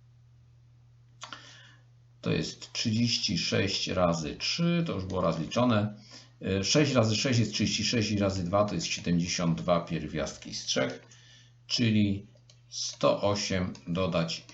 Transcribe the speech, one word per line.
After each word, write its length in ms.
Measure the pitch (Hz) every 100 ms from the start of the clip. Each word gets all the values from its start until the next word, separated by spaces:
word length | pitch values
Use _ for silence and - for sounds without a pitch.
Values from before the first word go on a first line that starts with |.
| - - - - - - - - - - - - - - - - - - - - _ _
To 100 | -
jest 420 | - - - -
trzydzieści 680 | - 117 110 120 - - 85
sześć 500 | - - - - -
razy 480 | 90 90 82 76 -
trzy, 480 | - - 170 170 165
to 60 |
już 120 | 98
było 160 | 92 92
raz 180 | 85 80
liczone. 560 | 76 117 123 107 104 - - - - -
E, 220 | 95 98
sześć 280 | 95 147 143
razy 240 | 131 110 104
sześć 220 | 139 117
jest 120 | 104
trzydzieści 320 | - 104 -
sześć 260 | - 123 104
i 80 | 101
razy 260 | 98 95
dwa 200 | 87 101
to 100 | 104
jest 120 | 90 -
siedemdziesiąt 760 | - 87 87 87 - 85 80
dwa 200 | 90 85
pierwiastki 760 | - 80 76 76 71 - -
z 100 | -
trzech, 380 | - - 131 - - - - - - - -
czyli 600 | - 117 107 101 95 - - - - -
sto 520 | - - - - -
osiem 520 | 101 104 - 92 92 - -
dodać 580 | 85 92 85 82 - -